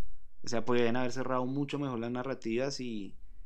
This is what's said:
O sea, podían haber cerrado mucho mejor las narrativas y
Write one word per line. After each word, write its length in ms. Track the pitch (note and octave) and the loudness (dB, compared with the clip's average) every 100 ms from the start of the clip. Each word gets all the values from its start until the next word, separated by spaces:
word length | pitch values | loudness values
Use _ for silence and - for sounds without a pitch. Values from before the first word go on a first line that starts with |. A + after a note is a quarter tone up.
| - - - - | 6 4 -2 -4
O 40 | - | 2
sea, 180 | A2+ G#2+ | 2 4
podían 300 | A#2+ A#2 A#2+ | 6 6 4
haber 160 | B2+ | 2
cerrado 340 | A#2+ B2+ B2+ B2+ | 0 0 0 0
mucho 320 | C#3 C#3+ C#3+ | -2 -2 -2
mejor 180 | C#3+ A#2+ | -4 -4
las 120 | A#2 | -4
narrativas 680 | B2 C3 B2+ A2+ A#2 C3+ C#3 | -4 -4 -4 -2 -2 -2 -4
y 360 | B2 A2 G2 - - - | -6 -6 -8 -10 -10 -10